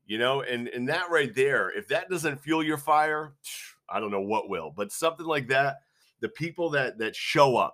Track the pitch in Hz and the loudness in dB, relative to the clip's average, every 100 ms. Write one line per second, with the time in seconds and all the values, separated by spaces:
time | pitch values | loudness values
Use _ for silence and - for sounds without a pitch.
0 | - 110 123 139 127 120 120 123 127 170 | -8 0 2 0 -2 -6 -6 -6 -2 -2
1 | 175 165 139 131 139 123 92 104 - 151 | 0 2 2 2 2 2 0 -4 -2 -4
2 | 185 180 156 139 151 160 156 151 151 151 | -2 -2 -2 -4 0 0 2 -2 4 4
3 | 156 151 151 - - - - - - 98 | 4 0 -6 -14 -14 -14 -16 -20 -8 -4
4 | 107 98 98 131 - 90 78 85 104 - | -2 -2 0 -2 0 -6 -6 -6 -6 -2
5 | 160 165 165 147 123 135 139 135 _ _ | -2 -2 -2 -2 2 2 2 -4 _ _
6 | _ _ 110 - 165 165 165 143 123 107 | _ _ -8 -6 -8 -4 -2 0 -2 -4
7 | 110 - - 156 139 113 85 | -6 -4 0 6 6 6 2